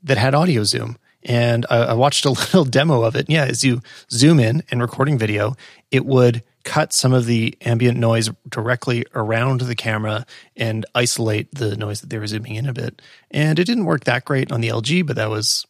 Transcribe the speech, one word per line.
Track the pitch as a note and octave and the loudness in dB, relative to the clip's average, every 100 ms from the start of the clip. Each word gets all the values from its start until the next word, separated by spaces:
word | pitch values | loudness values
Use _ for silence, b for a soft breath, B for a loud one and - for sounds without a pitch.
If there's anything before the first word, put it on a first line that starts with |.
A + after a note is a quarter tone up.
that | E3+ C3 | 0 2
had | B2+ C#3+ | 2 2
audio | F3+ C3 G2+ | 2 2 0
zoom. | A#2 A2+ A#2 _ _ | -2 -6 -12 _ _
And | - A#2+ A#2+ A#2 A#2+ | -2 0 2 0 0
I, | A#2 | 0
I | A#2 | 2
watched | A#2 C#3 - D3 | 2 2 2 0
a | |
<laughs> | |
little | B2 - F#3+ C#3+ | -2 2 2 4
demo | B2+ D#3 C3+ | 2 2 2
of | A2+ A#2+ | 2 -2
it. | - | -2
Yeah, | D#3 C3+ | 0 0
as | B2 | 0
you | C3+ A#2+ B B B | 0 0 B B B
zoom | A#2 C#3+ E3 | 2 6 6
in | A2+ C3+ - | 4 0 -2
and | A#2+ | -4
recording | A#2+ - C3+ C#3+ | -4 -2 0 0
video, | A2 G#2 G#2 C3+ B B _ | 0 0 -2 -4 B B _
it | C3 - | -2 2
would | C3 B2 A#2+ - _ - | 4 6 4 -6 _ -4
cut | - D#3 | -2 0
some | - C3+ | 2 4
of | B2+ A#2 | 4 2
the | A#2 A2+ - | 0 0 -4
ambient | - A#2 B2 A#2+ | -2 2 2 2
noise | A#2 A2+ A2 G2+ - | 2 2 0 -6 -12
directly | - A2+ B2 - A#2+ - - | -6 -4 -4 -2 -4 -4 -6
around | G#2+ A2 B2+ B2+ | -2 0 0 0
the | B2 | -2
camera | A#2 A2+ A2 G#2+ G#2+ B2+ B B - | -6 -4 -4 -2 -6 -8 B B -6
and | A2+ A2 G#2+ | -4 -4 -4
isolate | B2 B2 - A2+ G#2+ - - | -4 -2 -2 -2 -2 -4 -6
the | A2 G#2+ | -6 -4
noise | G#2+ G#2+ | -6 -8
that | - | -10
they | A2+ | -10
were | G#2 | -6
zooming | G#2+ A2+ A2 | -8 -8 -6
in | C3+ | -6
a | |
bit. | A2+ A#2 - B B B | -6 -8 -12 B B B
And | C#3+ D3+ D#3 | -2 0 2
it | |
didn't | F3+ A#3+ F3 | 0 0 0
work | D#3+ | -2
that | - A#2+ - | 0 -4 -2
great | C3+ C3+ | -2 -2
on | A#2+ | -2
the | A2+ | -2
L | A2+ | -2
G, | A2+ F3 | -2 -2
but | E3 A#2+ | 0 -2
that | A2 | -4
was | A2 G#2 - - | -4 -2 -4 -6